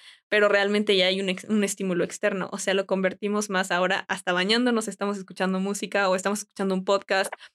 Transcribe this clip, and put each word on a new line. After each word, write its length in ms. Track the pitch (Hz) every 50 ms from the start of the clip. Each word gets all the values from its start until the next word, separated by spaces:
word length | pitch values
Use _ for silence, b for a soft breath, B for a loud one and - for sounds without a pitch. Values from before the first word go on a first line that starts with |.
| B B B B B B
pero 200 | 208 214 208 208
realmente 480 | 202 202 196 202 208 208 214 214 202
ya 100 | 185 180
hay 140 | 185 190 196
un 80 | 196 185
ex-, 160 | 185 190 -
un 180 | - 214 214
estímulo 400 | 202 196 - - 196 190 175 175
externo. 460 | - 165 - - - 208 202 190 175 -
O 80 | - 202
sea, 160 | - 202 190
lo 120 | 202 196
convertimos 640 | - 190 190 190 185 190 - 214 202 208 208 208 202
más 200 | 190 185 190 196
ahora, 340 | 180 175 180 185 196 - - -
hasta 240 | 196 185 - 190
bañándonos 560 | 180 180 180 196 226 233 254 247 233 220 214 202
estamos 280 | 196 - 202 202 202
escuchando 440 | 196 190 - 180 - 190 185 190 190
música 480 | 190 196 202 202 175 170 - 202 202 185
o 80 | 185
estamos 240 | 190 190 196 208 208
escuchando 340 | - _ - - 196 190 185
un 100 | 190 190
podcast 480 | 208 196 196 - - 196 190 196 - - B B B